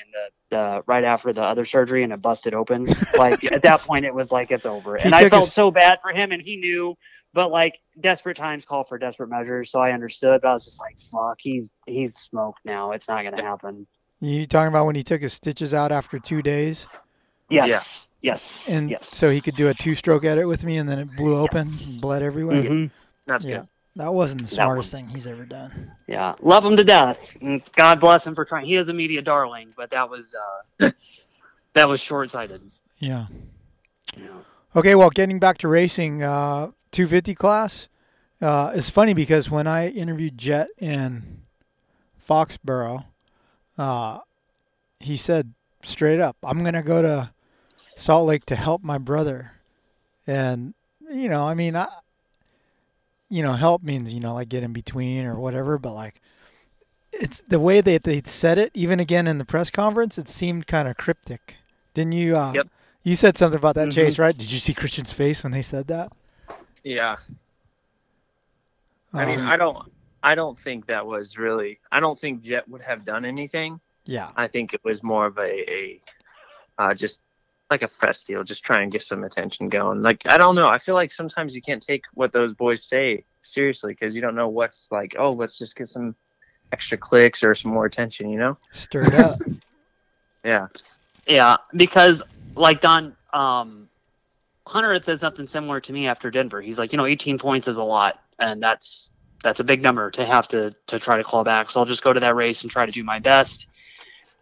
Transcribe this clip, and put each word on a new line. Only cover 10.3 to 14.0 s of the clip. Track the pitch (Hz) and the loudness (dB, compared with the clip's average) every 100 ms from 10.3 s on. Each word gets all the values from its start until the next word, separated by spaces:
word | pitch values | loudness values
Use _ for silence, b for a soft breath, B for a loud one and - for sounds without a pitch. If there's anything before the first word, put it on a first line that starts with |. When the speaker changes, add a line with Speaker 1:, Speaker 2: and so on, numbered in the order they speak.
| 131 | 4
Speaker 1:
but | 131 | 4
I | |
was | 127 | 0
just | - - | -4 -16
like, | - - - | -16 -18 -12
"Fuck, | 117 113 113 | -6 -6 -6
he's, | 139 127 107 _ - | -8 -8 -8 _ -10
he's | 123 127 - | -8 -8 -10
smoked | - 113 107 - | -12 -8 -8 -8
now. | 107 101 202 | -10 -8 -6
It's | 110 - | -8 -6
not | - | -6
gonna | 202 196 | -6 -8
happen." | 208 196 202 202 202 _ | -8 -8 -12 -16 -20 _